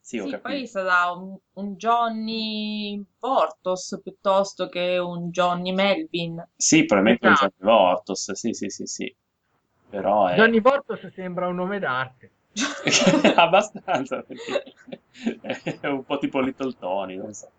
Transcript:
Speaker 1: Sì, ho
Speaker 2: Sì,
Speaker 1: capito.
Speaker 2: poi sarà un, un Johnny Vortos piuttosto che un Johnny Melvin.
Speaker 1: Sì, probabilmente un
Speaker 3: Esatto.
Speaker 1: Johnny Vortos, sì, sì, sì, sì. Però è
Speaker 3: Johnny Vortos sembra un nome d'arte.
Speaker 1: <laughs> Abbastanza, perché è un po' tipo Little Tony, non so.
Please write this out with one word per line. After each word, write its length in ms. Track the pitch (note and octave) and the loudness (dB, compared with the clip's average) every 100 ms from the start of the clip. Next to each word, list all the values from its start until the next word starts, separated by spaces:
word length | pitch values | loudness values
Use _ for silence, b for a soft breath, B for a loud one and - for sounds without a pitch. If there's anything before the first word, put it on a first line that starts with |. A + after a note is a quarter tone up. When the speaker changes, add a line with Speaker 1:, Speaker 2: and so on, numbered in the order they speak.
Speaker 1:
Sì, 180 | - - | -8 -8
ho 60 | |
Speaker 2:
Sì, 60 | G#3 | -6
Speaker 1:
capito. 180 | G#3 B3 | -8 -6
Speaker 2:
poi 180 | C#4 B3 | -8 -6
sarà 440 | G3 F#3 F3+ F3 | -6 0 2 2
un, 240 | F3 F#3+ F#3+ _ | -2 -10 -16 _
un 220 | - G3+ F#3+ | -12 -10 -6
Johnny 1300 | A3 A#3 A#3 A3 A3 A3+ A3 G#3+ G#3+ G#3+ G#3 G3+ G3+ _ | 0 2 0 -2 -6 -4 -4 -4 -6 -6 -6 -8 -12 _
Vortos 800 | A#3+ C4 D#3+ - F#3 F#3 - F#3+ | 0 2 2 -2 -4 -4 -6 -12
piuttosto 680 | - - G3+ G3 G3 - F3+ | -12 -6 2 2 2 -4 -6
che 280 | F3+ F3+ F3+ | -4 -2 -2
un 320 | F3 F3 E3+ | -2 -6 -8
Johnny 420 | E3+ F3+ F3 F3+ | 0 0 0 -2
Melvin. 720 | F#3 G3 F3+ D#3+ - E3+ E3 F3 _ | 0 2 0 -2 -6 -6 -8 -14 _
Speaker 1:
Sì, 280 | - D#3+ | 4 4
probabilmente 420 | - G3+ G3 A#3 - | 6 4 4 4 6
un 40 | |
Speaker 3:
Esatto. 200 | D#3 C#3+ _ | 4 2 _
Speaker 1:
Johnny 120 | F#2+ | 4
Vortos, 600 | A2+ F#2 F#2 - G2 - | 6 6 2 -2 -8 -6
sì, 200 | F#2+ A#2 | -6 -6
sì, 160 | G2 G2+ | -6 -8
sì, 160 | - F#2+ | -8 -12
sì. 300 | - - _ _ _ _ _ _ _ _ | -10 -10 _ _ _ _ _ _ _ _
Però 380 | G3+ F#3 D3 F#3 | -6 0 2 4
è 60 | - | 4
Speaker 3:
Johnny 240 | A3 A3+ | 4 6
Vortos 460 | A3 C#4 - G3 F3+ | 4 2 -2 -12 -12
sembra 340 | - F#3 F3+ F3+ | -12 -10 -6 -4
un 80 | F3+ | -4
nome 220 | F3+ G3+ | -4 -4
d'arte. 520 | E3 B2+ B2 _ - _ _ | -4 -4 -6 _ -20 _ _
Speaker 1:
<laughs> 840 | G#3 C#4+ - - G3+ - D4+ - - | -6 -6 -4 0 4 4 6 4 6
Abbastanza, 880 | E3+ F#3+ G#3 - - E3+ C3+ - | 6 6 2 -8 -4 -4 -2 -8
perché 1500 | - - - - - _ - C4 _ - A#3+ A3+ G3+ F3 - - | -10 -14 -6 -6 -6 _ -20 -20 _ -8 -6 -6 -8 -8 -6 -6
è 60 | D3+ | -4
un 180 | C#3 | -4
po' 140 | B2+ C#3 | -4 -4
tipo 220 | C#3+ F3+ | -2 0
Little 340 | D3+ C3 C3+ B2 | -2 -2 -6 -6
Tony, 380 | F#2 F#2+ F#2+ F#2 | -4 -4 -4 -8
non 160 | G#2 | -10
so. 180 | G2+ - | -14 -18